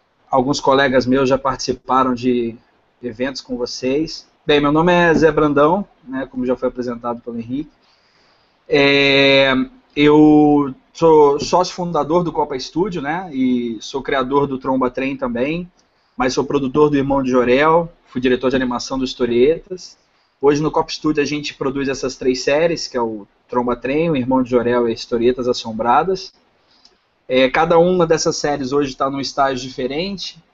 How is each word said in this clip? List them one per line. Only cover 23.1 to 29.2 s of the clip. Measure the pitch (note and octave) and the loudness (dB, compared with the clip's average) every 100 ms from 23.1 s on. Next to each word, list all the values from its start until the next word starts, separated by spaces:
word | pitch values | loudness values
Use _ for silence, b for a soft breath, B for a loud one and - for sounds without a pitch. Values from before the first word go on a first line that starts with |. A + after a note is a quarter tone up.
| G#2+ G2+ _ _ | -6 -14 _ _
Tromba | B2 B2 A#2+ | -4 -2 -4
Trem, | B2+ D3 E3+ | -2 -2 0
o | C#3 | -2
Irmão | B2 C3 | 0 -2
de | A#2+ | 0
Jorel | B2 A#2 B2 A#2 | 0 0 0 0
e | |
Historietas | A2 - A#2 A#2+ B2+ B2 | -4 -4 0 0 0 -2
Assombradas. | A#2+ A#2 A2 A#2 C#3 F3 F#3 - _ _ _ b b b b _ _ - | -4 -6 -4 0 2 2 -4 -8 _ _ _ b b b b _ _ -2
É, | C3 C3 | 2 2
cada | D#3 E3+ E3+ | 2 4 4
uma | F3 F#3 E3 | 4 4 2
dessas | D#3 E3 - | 2 0 -2
séries | D3+ C#3+ B2+ | -2 -4 -2
hoje | C#3+ C#3 B2+ | -2 -2 -4
tá | C#3 | -6
num | C#3 | -4